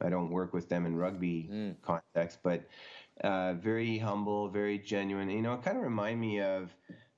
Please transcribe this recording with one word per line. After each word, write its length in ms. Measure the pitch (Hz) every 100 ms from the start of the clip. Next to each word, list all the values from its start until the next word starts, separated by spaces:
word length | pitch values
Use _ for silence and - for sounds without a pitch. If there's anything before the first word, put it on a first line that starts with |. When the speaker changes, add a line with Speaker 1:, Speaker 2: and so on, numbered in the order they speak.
Speaker 1:
I 80 | 90
don't 220 | 90 85
work 220 | 90 87
with 160 | 87 85
them 180 | 87 85
in 100 | 82
rugby 520 | 92 95 90 82 82
Speaker 2:
Mm. 240 | 107 104 82
Speaker 1:
context, 560 | - 85 - 85 85 -
but, 220 | 90 85 - - - - - -
uh, 300 | 101 95 92
very 440 | 85 107 113 117 110
humble, 500 | 107 104 104 104 101
very 300 | 104 104 101
genuine. 500 | - 104 98 98 98
You 120 | 107
know, 100 | 117
it 80 | 123
kinda 180 | 185 247
remind 380 | 160 110 104 117
me 220 | 110 104
of, 340 | 98 95 90 - - - -